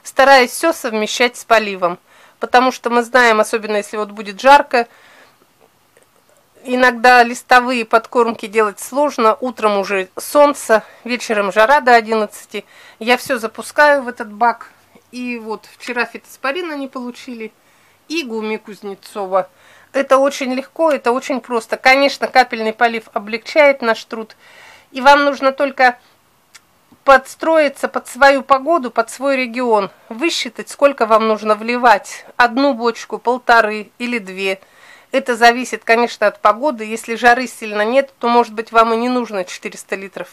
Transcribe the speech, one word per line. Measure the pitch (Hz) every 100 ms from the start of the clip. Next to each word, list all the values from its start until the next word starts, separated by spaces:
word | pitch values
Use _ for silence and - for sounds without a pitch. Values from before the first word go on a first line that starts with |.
стараюсь | - - 269 269 247
все | - 330
совмещать | 311 254 220 214 - 240 -
с |
поливом. | - 226 208 190 180 175 _ _ _ -
Потому | 233 247 254
что | 247 240
мы | 240
знаем, | 233 254 240 220
особенно | 214 233 208 208
если | 208 214
вот | 208
будет | 208 202 196
жарко, | 262 285 285 247 233 _ _ _ _ _ _ _ _ _ _ _ _ _ _ _ _ _
иногда | 269 254 254 240 247 247
листовые | 233 247 - 247 247 247
подкормки | 220 226 - 254 233 226 220
делать | 214 214 190
сложно, | - 254 294 254 220 214
утром | 254 226 214 202
уже | 190 196 185 -
солнце, | - 294 294 277 - 220 - -
вечером | 233 240 - 208 202
жара | 196 220 285
до | 247
одиннадцати. | 233 220 220 208 - - 208 - _ - -
Я | 226 247
все | - 247
запускаю | 214 - - - 294 285
в | 240
этот | 240 220
бак. | 208 240 233 - _ _ _ _
И | 247 247 233
вот | 220 208 - -
вчера | - 240
фитоспорин | 226 220 - - 262 311 349
они | 294 269
получили | 262 247 240 - 233 220 _ _ _ _ _ -
и | 320
гуми | 262 220 214 214
Кузнецова. | 220 196 202 190 - 214 190 190 - _ _ _ _
Это | 269 269 269
очень | 277 277 254
легко, | 254 262 - 320
это | 269 240
очень | 247 - 262
просто. | - 240 - 214
Конечно, | 262 269 277 - 269
капельный | 262 247 226 220
полив | 220 240 233 -
облегчает | 233 202 220 - 320 285 277
наш | 233 220
труд. | - 226 220 _ _ - - - _
И | 269
вам | 254 285
нужно | 285 269 269
только | 269 277 - 254 247 _ _ _ _ _ - _ _ _ _
подстроиться | - 262 262 - 311 320 285 277 247
под | 262 -
свою | 247 277 277
погоду, | 269 269 269 339 247
под | 233 226
свой | - 269 269
регион, | 254 233 247 214 190 _ -
высчитать, | 226 330 - 254 - 208
сколько | - 285 277 220
вам | 220 220
нужно | 214 214
вливать, | 214 226 247 240 202 - - - -
одну | 240 226 285
бочку, | 240 233 226 - 214
полторы | - 254 - 233 214 214 202 -
или | 240 240
две. | 190 190 196 190 _ _ - - _
Это | 262 262 233
зависит, | 233 240 247 214
конечно, | - 226 240 - 208
от | 196
погоды. | - 220 294 240
Если | 214 220 -
жары | 226 240 240 247
сильно | - 220 208
нет, | 214 262 277 _
то, | 240
может | 240 233
быть, | 214 226
вам | 226 226
и | 226
не | 240
нужно | 254 233 208
четыреста | 180 - 208 - -
литров | 196 196 185 175